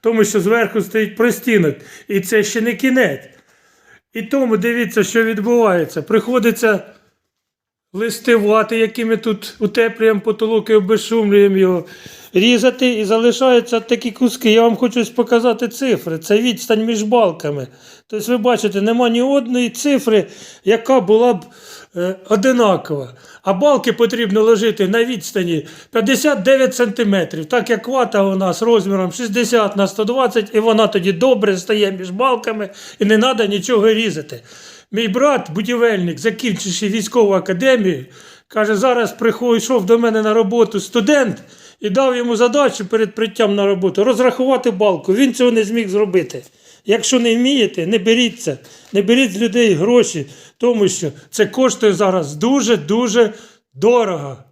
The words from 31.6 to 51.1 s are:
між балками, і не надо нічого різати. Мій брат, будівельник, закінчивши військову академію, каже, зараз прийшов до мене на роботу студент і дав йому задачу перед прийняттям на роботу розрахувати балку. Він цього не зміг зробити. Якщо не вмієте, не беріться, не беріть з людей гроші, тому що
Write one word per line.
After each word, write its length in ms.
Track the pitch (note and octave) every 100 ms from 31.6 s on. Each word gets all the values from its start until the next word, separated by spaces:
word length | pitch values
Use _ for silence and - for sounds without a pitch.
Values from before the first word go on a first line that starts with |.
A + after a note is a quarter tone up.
| F3+ G#3+ G3+
між 180 | F#3+ F#3
балками, 600 | F#3 C4 A#3+ A3+ A3 G3 - - -
і 60 | G#3
не 120 | G#3+
надо 280 | B3+ A3 G#3
нічого 480 | G3+ A3 A#3 G#3+
різати. 480 | A3 A3+ D3+ D3 A#2+ - - - - _
Мій 160 | G3+ A3+
брат, 440 | G#3+ C#4+ C4+ -
будівельник, 680 | D#3+ G#3+ A#3+ A#3 G3+ F3 C#3+
закінчивши 680 | G#3+ A3 B3 F#3+ G3+ F3 G#3
військову 460 | A3 G3+ B3 G#3
академію, 720 | F#3+ F3+ F3+ C4 B3+ F#3+ C#3+ C3+ - - - _
каже, 280 | A3 G#3+ G#3
зараз 380 | B3+ A#3+ A3
прийшов 720 | - - - B3 A#3 A3+ B3+ F#3
до 140 | A#3
мене 220 | A#3 A3
на 120 | G#3+
роботу 460 | A3 G3 A#3 A3 G3+
студент 640 | - A#3+ G3+ D4 B3 - - - - _
і 100 | G#3
дав 260 | G3+ C4+ B3
йому 200 | A#3+ A3
задачу 500 | A#3+ C#4 C4 - G3
перед 300 | A3 A3 -
прийняттям 400 | A3 - G#3 G3+
на 100 | G3+
роботу 380 | F#3+ F#3 -
розрахувати 680 | A3 A3 B3+ B3 B3+ B3+ B3+
балку. 420 | F#3 G#3 E3+ -
Він 200 | G3 C#4
цього 180 | B3 B3
не 120 | A3+
зміг 260 | G#3 A#3 G#3
зробити. 540 | G3+ G#3 F3+ - C3 - _ _ - -
Якщо 340 | A3 - B3+
не 160 | A#3 A3+
вмієте, 520 | B3+ C#4 G3+ - E3
не 100 | A3
беріться, 580 | F#3+ A3+ A#3 - - C3 - - -
не 80 | G3+
беріть 300 | G3+ B3 B3+
з 100 | F#3
людей 320 | A3+ A3 A#3
гроші, 520 | D#3+ G3 A#3+ - E3 C#3 - - _
тому 300 | A#3+ A3+ G3
що 240 | - D#3